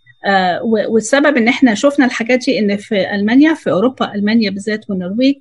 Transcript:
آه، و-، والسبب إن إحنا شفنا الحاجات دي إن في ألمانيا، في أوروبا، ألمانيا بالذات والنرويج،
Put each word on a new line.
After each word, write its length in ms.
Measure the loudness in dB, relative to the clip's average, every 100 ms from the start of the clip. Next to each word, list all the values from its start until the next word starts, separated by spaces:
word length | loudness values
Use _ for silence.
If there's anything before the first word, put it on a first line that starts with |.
| _ _ -2
آه، 360 | 0 0 -2
و-، 300 | -2 -2 0
والسبب 440 | -2 0 0 2 2
إن 120 | 2
إحنا 260 | 2 2
شفنا 320 | 2 0 2 0
الحاجات 320 | 0 -2 -2
دي 200 | 0 0
إن 180 | 0 -2
في 380 | -4 -4 -2
ألمانيا، 400 | -2 2 4 4
في 160 | 2 -2
أوروبا، 440 | 0 0 -2 -6
ألمانيا 360 | -2 0 0 0
بالذات 400 | -4 -6 -8 -6
والنرويج، 440 | -8 -6 0 0 0